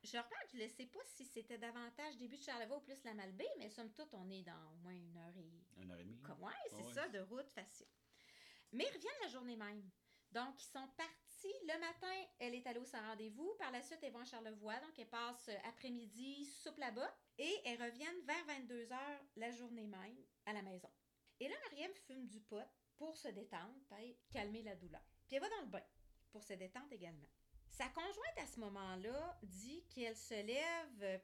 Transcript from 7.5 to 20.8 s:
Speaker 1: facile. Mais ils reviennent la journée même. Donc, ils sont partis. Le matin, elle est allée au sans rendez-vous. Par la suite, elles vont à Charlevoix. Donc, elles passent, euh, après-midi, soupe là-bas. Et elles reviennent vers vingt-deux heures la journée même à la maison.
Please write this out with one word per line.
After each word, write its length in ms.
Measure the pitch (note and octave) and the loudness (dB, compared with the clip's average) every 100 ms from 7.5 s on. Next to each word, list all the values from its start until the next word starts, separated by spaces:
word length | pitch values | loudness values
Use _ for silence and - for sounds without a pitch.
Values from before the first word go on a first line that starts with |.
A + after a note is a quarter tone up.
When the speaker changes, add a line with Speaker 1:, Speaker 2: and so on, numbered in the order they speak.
Speaker 1:
facile. 360 | - F#3+ - - - - - - - - - - | -4 -8 -8 -14 -20 -20 -20 -20 -18 -16 -18 -4
Mais 120 | A#3 B4+ | 4 4
ils 60 | |
reviennent 260 | F4 F4+ C#5+ | 4 0 2
la 60 | F#4+ | 0
journée 280 | B3 B3 A3+ | -2 -4 -2
même. 340 | G#3 G#3 F#3+ - _ - - | -2 -4 -8 -12 _ -20 -2
Donc, 280 | A3+ B3+ C4+ | 0 0 -2
ils 60 | - | -6
sont 220 | C4+ C4 - | -4 -4 -2
partis. 580 | E4 - - - G4 B4+ | -2 -2 -14 -4 0 0
Le 160 | E4+ D#4+ | 4 4
matin, 480 | E4+ E4+ F#4 F#4+ F#4 - | 4 2 2 2 0 0
elle 140 | B3 B3 | 2 2
est 100 | B3 | 2
allée 140 | A#3+ | 0
au 40 | |
sans 160 | B3 A#3 | 0 -2
rendez-vous. 540 | G#3+ A3 A3 G#3+ E4+ A4 | 0 0 0 0 0 2
Par 140 | D4+ | 2
la 100 | B3 | 2
suite, 180 | C#4 D#4+ | 0 -2
elles 100 | C#4+ | -2
vont 60 | A#3 | -2
à 40 | |
Charlevoix. 560 | B3 A#3 A3 G#3+ G#3+ A#3 | -4 -4 -4 -2 0 0
Donc, 180 | D#4 D#4 | 0 -6
elles 100 | A3+ | -2
passent, 400 | A#3 A#3+ - - | 2 2 0 0
euh, 80 | G3+ A3+ | 0 0
après-midi, 760 | A#3+ C4 A#3+ A3+ G#3+ C4 C#4+ C#4+ | -2 0 0 -2 -2 -2 0 -2
soupe 320 | - D#4+ D4 | -2 -4 2
là-bas. 380 | B3+ A3+ D4 - - - | 2 4 2 0 -10 2
Et 160 | D4 G4+ | 6 6
elles 160 | A#3+ A#3+ | 4 4
reviennent 400 | A#3+ A#3 D#4 F4+ | 2 2 0 0
vers 200 | C4+ D#4+ D#4 | 4 4 4
vingt-deux 440 | C#4 A#3+ A#3+ A#3 | 0 0 -2 0
heures 300 | B3+ C#4+ C#4+ C#4 - | 0 0 -2 -4 0
la 140 | A#3 | 0
journée 340 | A#3+ A#3+ A#3 G#3+ | 2 -2 -2 -2
même 300 | F#3+ F#3+ B3+ - _ - | -2 -4 -8 -12 _ 2
à 60 | |
la 100 | G#3+ | 2
maison. 280 | G3 F#3 | 2 -4